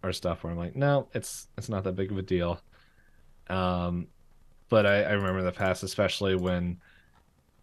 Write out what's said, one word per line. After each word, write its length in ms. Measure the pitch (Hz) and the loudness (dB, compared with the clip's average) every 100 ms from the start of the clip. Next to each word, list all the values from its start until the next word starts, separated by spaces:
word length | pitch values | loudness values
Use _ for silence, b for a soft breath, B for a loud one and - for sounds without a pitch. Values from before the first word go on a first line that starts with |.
or 100 | 92 | -6
stuff 300 | 87 90 85 | -2 -4 -4
where 80 | 85 | -6
I'm 60 | 85 | -6
like, 180 | 85 131 | -6 0
"No, 320 | 143 139 - | 2 2 0
it's, 340 | 113 - - - - | -8 -8 -14 -14 -14
it's 100 | - | -6
not 160 | 101 | -4
that 80 | 95 92 | -2 -2
big 140 | 95 | -4
of 60 | 98 | -4
a 40 | |
deal." 380 | 92 92 87 85 - b b b b b b - - | 0 0 0 -4 -8 b b b b b b -18 -4
Um, 600 | 92 92 90 87 87 - - - - - - - | 0 2 0 -2 -4 -6 -14 -20 -20 -20 -14 2
but 160 | 110 101 | 4 6
I, 180 | 101 | 4
I 80 | 104 | 4
remember 300 | 101 98 95 | 2 2 0
the 100 | 92 | 0
past, 300 | - 95 90 | 0 0 0
especially 540 | 95 - 98 - 98 92 | -4 0 0 2 0 2
when, 440 | 90 90 87 87 b b b b _ _ _ _ | 2 0 -2 -4 b b b b _ _ _ _